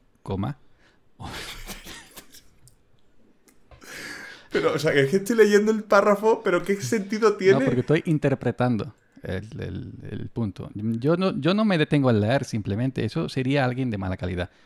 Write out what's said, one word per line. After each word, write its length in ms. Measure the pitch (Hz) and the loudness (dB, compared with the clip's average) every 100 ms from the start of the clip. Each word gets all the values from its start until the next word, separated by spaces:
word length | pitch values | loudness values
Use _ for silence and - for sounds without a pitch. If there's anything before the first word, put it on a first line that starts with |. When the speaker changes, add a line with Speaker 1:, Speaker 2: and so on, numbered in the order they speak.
| _ _ | _ _
Speaker 1:
coma. 360 | - 95 117 143 - _ _ _ _ - | -8 -6 -6 -8 -18 _ _ _ _ -18
<laughs> 100 | - - - - - - - - - - - - - _ - _ _ _ _ - _ _ _ _ _ - - - - - - - - | -14 -12 -12 -14 -14 -16 -16 -20 -20 -20 -20 -20 -20 _ -20 _ _ _ _ -20 _ _ _ _ _ -20 -18 -16 -14 -14 -16 -20 -4
Speaker 2:
Pero, 220 | 190 156 | 0 0
o 60 | 151 | 2
sea, 140 | 151 | 2
que 80 | 143 | 4
es 80 | 139 | 4
que 60 | 190 | 2
estoy 180 | 196 233 | 2 4
leyendo 340 | 214 208 214 | 6 6 4
el 120 | 220 | 0
párrafo, 560 | 208 202 208 202 214 220 | 2 4 6 4 2 0
pero 200 | 196 175 | 0 0
¿qué 140 | 185 196 | 0 -4
sentido 600 | - 226 196 220 220 208 | -2 -4 -2 2 2 4
tiene? 220 | 190 - | 4 4
Speaker 1:
No, 60 | 269 | 4
porque 140 | 123 | 0
estoy 220 | 123 156 175 | 2 0 2
interpretando 880 | 151 139 131 127 - 123 110 120 - _ - | 0 0 0 -2 0 0 0 -4 -12 _ -14
el, 240 | - 95 107 - | -8 -8 -8 -10
el, 320 | 95 90 101 107 98 | -10 -10 -12 -14 -12
el 180 | 101 110 | -10 -8
punto. 400 | - 107 - - | -6 -6 -6 -12
Yo 440 | 104 110 113 139 175 | -6 -4 -2 0 0
no, 200 | 190 - | 0 0
yo 140 | 143 | 0
no 140 | 208 220 | 2 2
me 100 | 175 | 2
detengo 320 | 151 147 131 | 2 2 4
a 60 | |
leer 300 | 110 104 139 | 4 2 0
simplemente, 600 | 131 117 101 101 131 - | -2 -6 -4 -2 -2 -2
eso 240 | 113 160 165 | -4 -4 -4
sería 380 | 139 131 143 127 | -4 -2 0 0
alguien 240 | 123 127 | -2 -4
de 80 | 104 | -4
mala 180 | 95 95 | -4 -4
calidad. 320 | 90 90 87 _ | -4 -4 -6 _